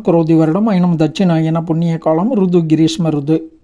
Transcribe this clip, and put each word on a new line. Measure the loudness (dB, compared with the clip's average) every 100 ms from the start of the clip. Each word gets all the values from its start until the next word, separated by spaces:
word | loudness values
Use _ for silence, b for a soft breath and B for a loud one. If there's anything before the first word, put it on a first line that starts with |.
குரோதி | 0 0 2 2
வருடம் | 2 0 0
ஐனம் | 0 0 0
தட்சிணாயன | -2 0 0 0 0 -2
புண்ணிய | -2 -2 -2 -2
காலம் | -2 0 0 0
ருது | 0 0 2
கிரீஷ்ம | 2 2 0 -2
ருது. | -2 -2 -4 -4 -18